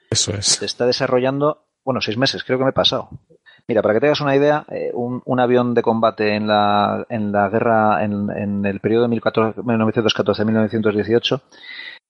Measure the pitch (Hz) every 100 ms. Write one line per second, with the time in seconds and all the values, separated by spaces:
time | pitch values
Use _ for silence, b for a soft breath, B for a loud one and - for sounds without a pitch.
0 | _ 117 - 101 - - 101 - 123 120
1 | 131 127 127 139 147 151 _ _ - 120
2 | 117 107 131 - - 127 135 - 92 127
3 | - - _ _ b b - 110 104 107
4 | 147 147 147 139 147 147 - - - -
5 | 120 127 - 127 123 123 123 117 117 113
6 | 113 110 107 107 107 104 104 104 104 104
7 | - 113 104 101 98 110 117 113 107 92
8 | 107 104 104 - 101 101 101 98 104 113
9 | 120 113 - - 113 104 123 113 110 120
10 | 107 - 101 101 107 110 107 113 107 104
11 | 101 117 - 131 - B B B B B
12 | _